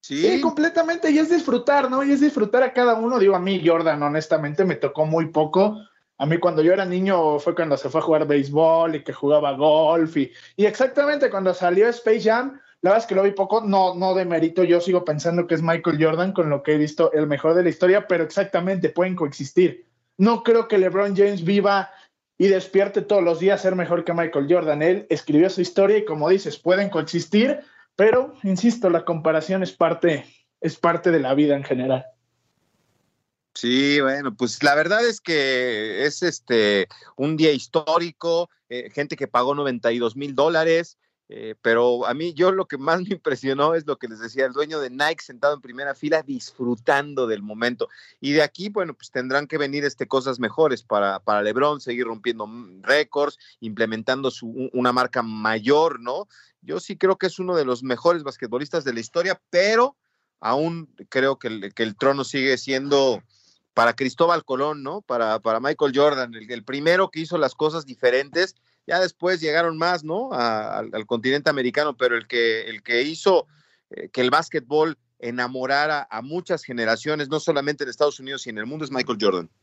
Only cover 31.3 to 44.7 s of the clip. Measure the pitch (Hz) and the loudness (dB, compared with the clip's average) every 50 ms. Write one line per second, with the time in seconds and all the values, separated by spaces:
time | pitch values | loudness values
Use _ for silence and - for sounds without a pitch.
31.3 | 135 143 151 147 143 139 139 - 135 123 127 131 131 131 - - _ _ _ _ | 2 2 4 2 2 0 0 -4 -4 -2 0 0 -2 -2 -2 -10 _ _ _ _
32.3 | _ _ _ _ _ _ _ _ _ _ _ _ _ _ _ _ _ _ _ _ | _ _ _ _ _ _ _ _ _ _ _ _ _ _ _ _ _ _ _ _
33.3 | _ _ _ _ _ - - 120 123 131 139 139 143 147 139 131 135 143 139 131 | _ _ _ _ _ -6 -2 0 0 2 2 2 2 2 2 0 -2 -2 -6 -8
34.3 | 104 - 127 120 - - 143 147 143 151 160 170 202 214 233 240 220 - _ - | -6 -4 -4 -4 -4 0 2 2 4 4 2 2 2 2 2 0 -2 -4 _ -2
35.3 | 170 151 139 135 131 127 127 127 117 107 107 110 101 95 131 151 147 - 180 175 | 0 0 2 2 0 0 0 -2 -2 -4 -6 -6 -4 -2 -2 -2 -2 -2 -4 -4
36.3 | 151 - _ _ 123 113 107 104 104 101 95 - - - - - _ - 131 151 | -4 -4 _ _ 2 2 4 4 2 2 0 -2 -6 -20 -20 -20 _ -6 -4 -2
37.3 | 160 151 160 160 147 127 - - - 170 151 156 160 170 170 170 151 _ - 170 | 0 2 2 2 2 2 -2 -4 -4 -4 -2 0 0 0 0 -2 -10 _ -4 -2
38.3 | 165 170 175 - _ _ _ _ 120 123 120 107 _ 139 143 135 - - 143 - | -2 -2 -2 -4 _ _ _ _ -12 -12 -12 -10 _ -8 -8 -8 -6 -8 -8 -2
39.3 | _ 120 123 131 143 143 143 139 127 117 104 117 117 120 120 117 113 131 143 143 | _ 0 0 0 0 -2 -2 -4 -4 -2 -2 -2 -2 0 -2 -4 -4 -6 -10 -8
40.3 | 135 127 139 160 170 160 160 165 165 165 170 - _ _ _ _ _ _ _ _ | -2 0 0 2 2 2 2 2 0 0 -2 -6 _ _ _ _ _ _ _ _
41.3 | 107 110 113 110 110 _ _ 117 113 117 120 123 123 120 123 - 123 143 160 175 | -18 -14 -14 -14 -14 _ _ 2 2 4 4 2 2 0 -2 -4 -4 -4 -6 -8
42.3 | 165 139 175 185 190 190 185 _ - 135 135 156 165 180 180 196 202 170 _ 156 | -2 2 2 2 2 0 -4 _ -6 -6 -2 0 0 0 0 -6 -8 -6 _ -4
43.3 | 135 - - 135 135 139 143 156 165 165 151 147 143 - - 117 113 107 113 113 | -4 -2 -2 -4 -2 0 0 0 0 0 -2 -4 -6 -6 -6 -14 -14 -12 -14 -12
44.3 | 104 131 131 131 123 135 151 151 | -4 -2 -2 -2 0 -2 -4 -4